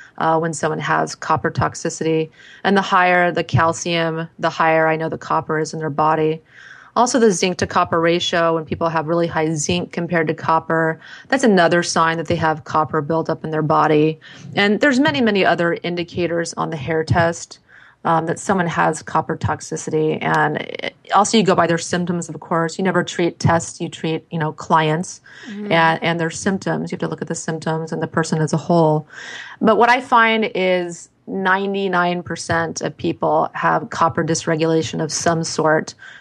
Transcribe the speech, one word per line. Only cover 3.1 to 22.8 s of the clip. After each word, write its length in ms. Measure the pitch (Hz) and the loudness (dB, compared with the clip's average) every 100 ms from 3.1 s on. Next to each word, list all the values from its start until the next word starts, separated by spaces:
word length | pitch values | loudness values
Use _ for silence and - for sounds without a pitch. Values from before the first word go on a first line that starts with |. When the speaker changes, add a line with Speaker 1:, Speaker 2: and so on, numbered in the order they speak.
| 180 175 | 4 2
Speaker 1:
the 140 | 170 | 0
calcium, 840 | 170 - 165 165 175 170 165 160 165 - | 0 2 2 0 -2 -2 -2 -4 -8 -4
the 140 | 165 | -4
higher 380 | 165 160 160 160 | 0 2 4 2
I 80 | 160 | 2
know 120 | 160 | -2
the 80 | 156 | -6
copper 440 | - 156 151 156 | -2 -2 0 -2
is 120 | 151 | -2
in 60 | 160 | -4
their 120 | 156 | -6
body. 520 | 147 156 156 156 160 _ - - - - - | 0 2 2 0 -2 _ -20 -20 -20 -6 0
Also, 220 | 247 262 | 2 4
the 120 | 226 | 4
zinc 280 | 175 190 175 | 4 0 -2
to 80 | 196 | -2
copper 340 | 190 175 170 | 0 0 2
ratio, 540 | 165 175 - 175 165 | 2 2 0 0 2
when 100 | 160 | 0
people 240 | 156 165 165 | -4 -4 -2
have 180 | 160 151 | -2 0
really 200 | 170 170 | 0 0
high 280 | 156 160 | 0 -2
zinc 380 | 160 - 175 - | -2 -2 -2 -4
compared 340 | - 170 170 156 | -6 -2 -2 0
to 60 | |
copper, 640 | 156 135 160 - 165 160 160 - - - | -2 0 0 2 0 0 -2 -10 -20 -4
that's 160 | 269 | 2
another 380 | 247 190 165 175 | 4 6 6 4
sign 340 | 165 180 160 165 | 2 2 2 0
that 100 | 160 | -2
they 100 | 170 | 0
have 280 | 160 156 | 0 -2
copper 380 | - 156 151 160 | -2 -2 0 -2
buildup 420 | 151 165 160 160 | 0 -2 -2 -4
in 60 | 160 | -4
their 100 | 156 | -2
body. 580 | 156 156 151 151 156 156 - - - | 2 2 4 4 4 0 -12 -20 -8
And 260 | - 202 208 | 0 2 4
there's 180 | 294 254 | 4 4
many, 220 | 311 285 | 2 2
many 240 | 226 202 | 2 2
other 340 | 175 170 170 160 | 2 2 0 -2
indicators 720 | 175 175 170 185 165 170 165 | -4 -6 -6 -4 -2 -2 -4
on 160 | - 160 | -6 -6
the 60 | 160 | -6
hair 260 | 131 160 | -2 -2
test, 540 | 160 175 170 170 - - _ - - _ - | 0 2 2 0 -12 -20 _ -20 -20 _ 0
um, 180 | 165 165 | 0 0
that 120 | 165 | -6
someone 280 | - 190 170 | -2 0 0
has 360 | 170 165 160 | 0 0 0
copper 340 | - 160 160 156 | -2 -4 -2 -4
toxicity. 800 | - 151 - 156 - 156 156 156 | -4 -4 -6 -8 -4 0 0 0
And 340 | 156 160 151 151 | 0 2 2 0
it, 380 | - - - - - | -8 -8 -10 -12 0
also, 220 | 190 202 226 | 2 4 4
you 60 | |
go 120 | 180 | 4
by 120 | 175 165 | 4 4
their 100 | 165 | 2
symptoms, 540 | - 175 175 175 165 | -2 -4 -2 -4 -6
of 100 | 156 | -12
course. 380 | - 165 165 | -4 -2 -2
You 60 | - | -2